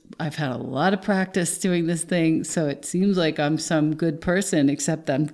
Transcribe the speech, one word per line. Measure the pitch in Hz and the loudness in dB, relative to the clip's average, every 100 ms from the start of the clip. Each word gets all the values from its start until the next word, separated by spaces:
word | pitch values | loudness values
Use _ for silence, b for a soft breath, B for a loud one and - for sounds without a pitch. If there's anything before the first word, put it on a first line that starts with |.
| - - | -16 -8
I've | 156 151 | -6 -4
had | 143 | -4
a | 120 | -4
lot | 123 131 180 | -4 0 2
of | 196 | 2
practice | 208 190 185 190 165 - | 0 0 0 0 -2 0
doing | 190 180 165 | 0 2 0
this | 170 | -2
thing. | - 180 160 160 | 0 2 2 2
So | - - 151 | -2 -2 -2
it | 135 - | -2 -4
seems | 180 196 185 | 0 2 2
like | 160 156 | 2 0
I'm | 147 156 | 0 0
some | - 160 151 | 0 2 2
good | 156 165 165 | 2 0 -2
person, | - 180 190 170 139 | 0 0 0 2 2
except | 143 - 156 160 | 2 -2 -2 -2
I'm | 135 151 | 0 0